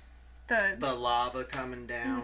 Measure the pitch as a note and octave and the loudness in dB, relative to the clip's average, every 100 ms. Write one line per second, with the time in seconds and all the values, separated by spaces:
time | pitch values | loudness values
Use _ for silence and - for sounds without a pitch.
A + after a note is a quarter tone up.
0 | - - - - - A#3 G#3 - C3+ B2 | -20 -20 -20 -20 0 2 2 2 -2 0
1 | A#2+ A#2+ B2 B2+ B2+ C3+ B2+ B2 A#2 A#2+ | 2 4 2 -2 -6 -6 -6 -8 -8 -4
2 | A#2+ C4 | -2 -2